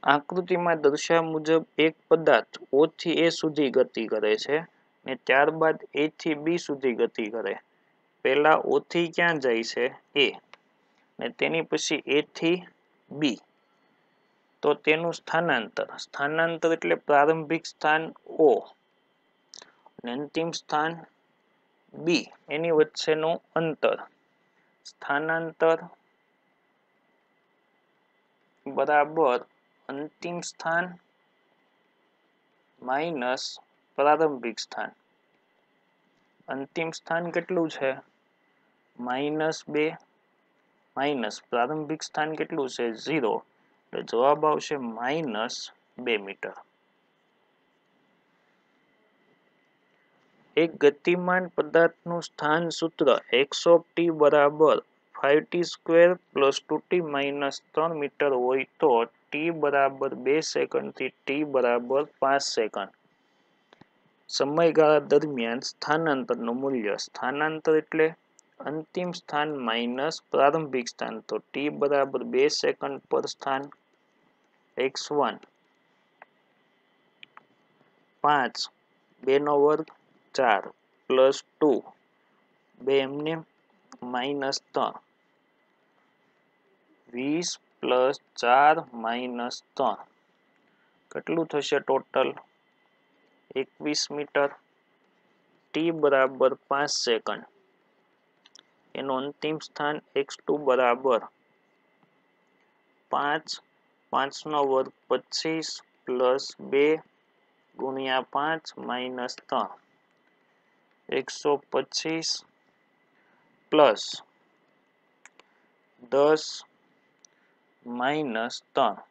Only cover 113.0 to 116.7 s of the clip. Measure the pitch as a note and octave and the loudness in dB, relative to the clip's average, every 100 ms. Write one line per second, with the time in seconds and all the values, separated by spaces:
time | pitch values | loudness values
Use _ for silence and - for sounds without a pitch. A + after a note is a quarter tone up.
113 | _ _ _ _ _ _ _ D#3 C#3 G#2 | _ _ _ _ _ _ _ 6 6 4
114 | - - - _ _ _ _ _ _ _ | -6 -12 -18 _ _ _ _ _ _ _
115 | _ _ - _ _ _ _ _ _ _ | _ _ -20 _ _ _ _ _ _ _
116 | B2 C3 D3 D#3 - - - | -2 2 4 4 0 -14 -18